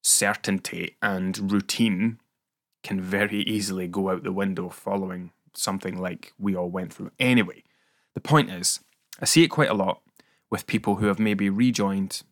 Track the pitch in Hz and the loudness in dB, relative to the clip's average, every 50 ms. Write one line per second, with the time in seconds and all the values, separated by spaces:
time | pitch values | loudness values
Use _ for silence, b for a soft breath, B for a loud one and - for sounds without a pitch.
0 | - - - - - 101 104 - - - 98 95 - - - 87 87 - _ _ | 2 2 2 4 4 2 0 -2 -2 -2 -2 -2 -2 -6 -8 -8 -8 -8 _ _
1 | - 101 98 92 92 95 95 - 98 95 104 101 95 - - - 117 113 98 90 | -2 -2 -2 0 -2 -2 -2 -2 -2 2 2 0 0 0 0 2 2 2 2 2
2 | 104 117 113 - _ _ _ _ _ _ _ _ _ _ _ _ - - - 95 | 0 0 -2 -4 _ _ _ _ _ _ _ _ _ _ _ _ -10 -6 -6 -4
3 | 92 92 101 98 104 101 101 104 - - 107 104 101 - 95 92 90 87 87 101 | -4 -2 0 0 0 0 0 -2 -2 0 -2 -2 -2 -2 -4 -4 -4 -4 -2 -2
4 | 95 95 92 87 - 107 92 98 98 98 95 - 90 87 - - - 98 98 98 | 0 0 -2 -2 -4 -4 -2 0 0 -2 -2 -4 -6 -8 -10 -10 -6 -4 -4 -4
5 | 95 92 90 90 90 85 _ _ _ _ _ - - - 95 95 - 95 92 92 | -4 -6 -8 -10 -12 -14 _ _ _ _ _ -6 -4 -4 -4 -4 -6 -8 -6 -6
6 | 92 90 87 - - - _ - 95 101 95 90 90 90 87 92 92 80 - - | -6 -6 -6 -8 -14 -20 _ -4 -2 -2 -2 0 -2 -4 -4 -6 -8 -8 -10 -12
7 | - - _ _ 131 127 127 120 104 87 - - _ _ _ _ _ _ _ _ | -14 -14 _ _ 2 4 6 4 4 2 -4 -16 _ _ _ _ _ _ _ _
8 | _ _ _ - _ - 151 151 135 - 92 90 90 - - - _ _ _ _ | _ _ _ -10 _ 4 4 4 4 2 -4 -4 -2 -2 -2 -2 _ _ _ _
9 | _ _ - - 151 - - - 170 147 - - 147 - 104 101 95 95 - - | _ _ -12 -4 0 4 6 6 6 6 4 2 2 2 2 0 0 0 -2 -4
10 | _ _ _ b b b b b b b 107 - - - - 110 - 107 101 98 | _ _ _ b b b b b b b -6 -6 -4 -2 -2 0 2 0 0 2
11 | 107 104 98 92 110 107 104 98 101 98 98 104 123 127 117 - 101 98 98 98 | 2 0 2 2 2 0 2 2 0 0 2 4 4 4 4 2 0 0 0 0
12 | 98 95 - - - _ | -2 -4 -6 -10 -12 _